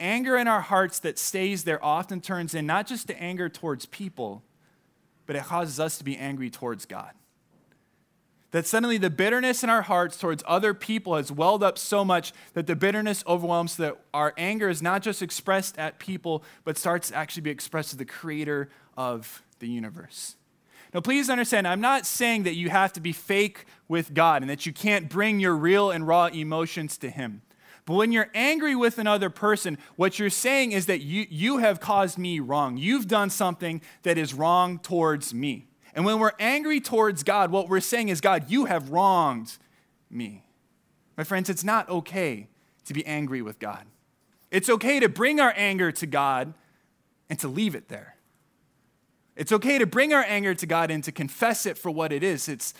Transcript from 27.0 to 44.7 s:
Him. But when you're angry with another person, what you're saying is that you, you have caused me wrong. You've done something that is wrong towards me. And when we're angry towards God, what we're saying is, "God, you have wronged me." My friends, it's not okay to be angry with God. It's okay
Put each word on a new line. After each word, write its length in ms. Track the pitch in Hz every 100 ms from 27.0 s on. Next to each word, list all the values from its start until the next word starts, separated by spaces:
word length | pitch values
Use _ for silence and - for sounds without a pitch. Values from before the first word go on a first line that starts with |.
| 127
Him. 320 | 139 123 104 - _ - - -
But 100 | 180
when 180 | 220
you're 180 | 233 208
angry 420 | 214 262 320 302 254
with 220 | 233 233
another 320 | 214 208 190
person, 480 | - 208 208 - 143 - -
what 220 | 185 196
you're 100 | 202
saying 420 | - 254 269 254
is 140 | 196 170
that 160 | 175
you, 260 | 143 190 214
you 280 | 151 214 277
have 240 | 226 185
caused 360 | - 202 190 175
me 220 | 180 165
wrong. 380 | 127 147 139 123
You've 300 | 175 269 196
done 220 | 214 196
something 520 | - 185 170 175 160 - -
that 140 | 180 165
is 160 | 147
wrong 460 | 135 160 180 180 175
towards 540 | - 175 160 147 -
me. 340 | 117 139 110 - _ _ -
And 80 | 190
when 140 | 220
we're 120 | 220 -
angry 400 | 220 285 302 294
towards 440 | - 226 214 170
God, 260 | 147 202 180
what 160 | 190 175
we're 120 | 190
saying 280 | - 240 214
is, 120 | 165
"God, 300 | 196 175 139
you 140 | 240 269
have 260 | 175 135
wronged 640 | 165 196 180 156 120 113 - _ _ _ _ _
me." 340 | - 247 98 _ _ _ _ _ _ _ -
My 60 |
friends, 260 | 156 190 185
it's 140 | 180
not 260 | 190 220 185
okay 580 | 175 - 190 165 107 104 _ _ _ -
to 80 |
be 100 | 143 156
angry 360 | 151 143 131
with 160 | 107 107
God. 300 | 107 95 - _ _ _ _ _ _
It's 180 | 190
okay 300 | 190